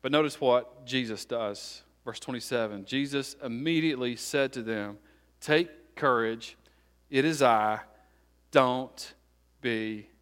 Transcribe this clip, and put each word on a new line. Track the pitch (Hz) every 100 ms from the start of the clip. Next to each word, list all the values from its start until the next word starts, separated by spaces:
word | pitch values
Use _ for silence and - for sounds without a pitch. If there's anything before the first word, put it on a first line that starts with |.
But | 131
notice | 147 151 -
what | 135 123 120 - 127
Jesus | 131 120 107 -
does. | 117 107 101 - - _ _ -
Verse | 110
twenty-seven, | - 127 - 123 110 104 95
Jesus | 135 139 139 135 -
immediately | 135 117 147 165 160 131 123 117
said | - 143 135
to | 127
them, | 113 110 104 104 _ _ _ _
"Take | - 151 170 - - -
courage, | 147 123 113 117 - - _ _ _ _ _
it | 135 147
is | 156
I, | 135 113 107 107 - _ _ _ _ _ _
don't | 143 127 127 131 - - - _ _ _ _
be | 127 113 110 110 101 _